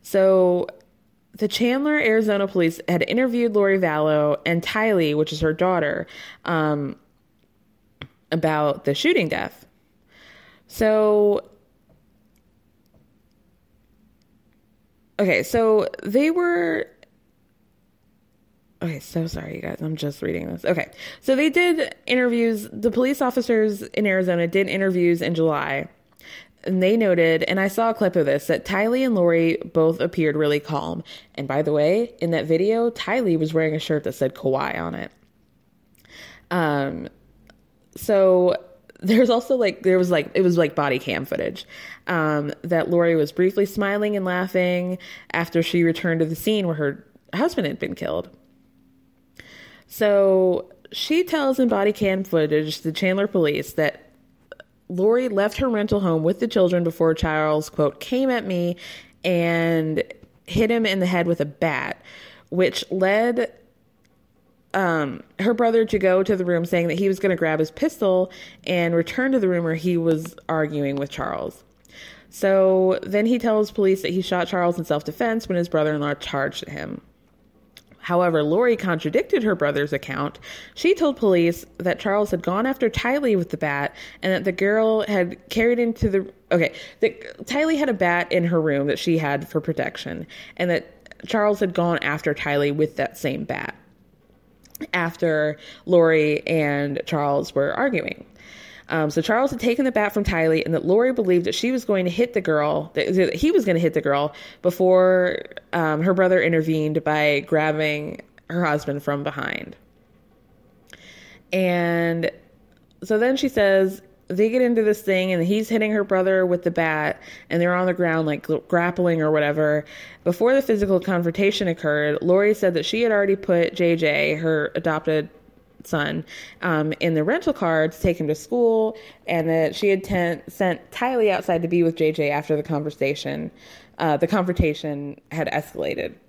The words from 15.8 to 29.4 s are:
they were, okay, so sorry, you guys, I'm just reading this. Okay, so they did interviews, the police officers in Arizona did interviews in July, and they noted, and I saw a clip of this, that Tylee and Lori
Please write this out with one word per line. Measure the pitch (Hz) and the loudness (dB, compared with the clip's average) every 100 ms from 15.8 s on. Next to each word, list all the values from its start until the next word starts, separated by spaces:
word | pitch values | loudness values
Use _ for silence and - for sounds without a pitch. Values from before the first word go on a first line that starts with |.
| - - | 2 -6
they | - 226 302 | 0 2 2
were, | 339 349 349 339 320 - _ _ _ _ _ _ _ _ _ _ _ _ _ _ _ _ _ _ _ | 2 0 0 -2 -4 -6 _ _ _ _ _ _ _ _ _ _ _ _ _ _ _ _ _ _ _
okay, | 175 143 | -8 -8
so | - 170 165 | -8 -6 -6
sorry, | - - - | -8 -10 -10
you | |
guys, | - - | -10 -8
I'm | 156 156 | -8 -6
just | 147 - | -6 -6
reading | - 85 82 | -6 -6 -6
this. | 170 | -6
Okay, | - 170 - - - - | -2 -2 -4 -14 -20 -8
so | - 262 | 0 2
they | 311 | 2
did | 349 349 320 277 - - | 2 2 0 -4 -8 -2
interviews, | 254 247 233 233 214 214 | 0 2 2 0 -2 -8
the | 214 220 | -4 -2
police | 214 262 277 | 0 0 0
officers | 262 254 240 226 220 202 | 0 -2 0 2 2 -2
in | - - 208 | -6 -2 0
Arizona | 190 185 170 170 | 0 0 0 0
did | 196 196 | 0 0
interviews | 190 196 180 175 170 | 0 0 2 2 2
in | - | 0
July, | 165 160 143 147 139 156 _ _ _ - - - _ | 0 0 0 -2 -6 -8 _ _ _ -20 -20 -20 _
and | - 185 | -4 0
they | 185 226 | 2 2
noted, | 208 175 165 160 | 2 4 4 2
and | - 185 | 0 0
I | 190 | 0
saw | 196 226 | 0 -2
a | |
clip | 226 190 180 | 0 0 2
of | 143 | 2
this, | 143 - | 0 0
that | 156 | -2
Tylee | - 190 220 254 262 | -2 -2 0 0 2
and | |
Lori | 208 175 170 | 2 4 4